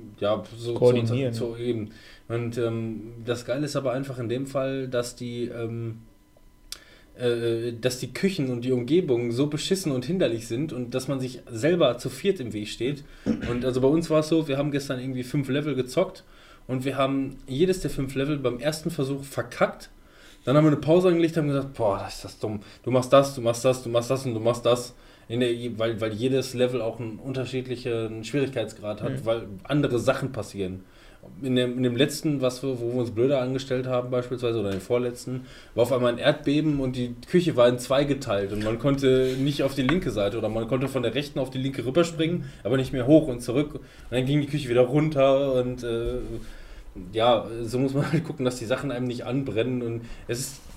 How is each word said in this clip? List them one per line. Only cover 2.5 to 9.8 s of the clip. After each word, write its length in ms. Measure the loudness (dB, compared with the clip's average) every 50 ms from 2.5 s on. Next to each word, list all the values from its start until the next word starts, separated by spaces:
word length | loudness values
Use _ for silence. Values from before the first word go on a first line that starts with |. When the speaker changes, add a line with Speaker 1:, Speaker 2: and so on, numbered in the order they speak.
| -2 -2
Speaker 1:
ähm, 540 | -2 0 -2 -2 -4 -4 -6 -8 -10 -12 -14 -10 -4
das 220 | -4 -4 -4 -2
Geile 180 | -4 -2 -2 -2
ist 120 | -2 -2
aber 160 | -2 -2 0
einfach 260 | -2 -2 -4 -6 -6 -6
in 100 | -4 -2
dem 180 | -2 -2 -4
Fall, 400 | -2 -2 -2 -2 -2 -2 -4 -4
dass 300 | -2 -2 -2 -2 -2 -6
die, 280 | -10 -8 -8 -4 -4 -4
ähm, 560 | -4 -4 -6 -6 -4 -4 -4 -6 -6 -8 -10 -16 -20 _ _ _ _ _ -20 -20 -20 _ _ -16 -16 -16 -16 -16 -20 -20 -20 -20 -20 -10 -2
äh, 540 | 0 0 0 2 0 0 0 0 -2 -4 -4 0
dass 200 | -2 -2 -2 -2
die 160 | -8 -8 -4
Küchen 360 | 0 0 0 2 0 -2 -2
und 140 | -2 -2 0
die 80 | 0
Umgebung 580 | 0 0 2 4 2 2 4 4 2 2 2 0
so 160 | 0 0 0
beschissen 460 | 0 0 -4 0 0 -2 0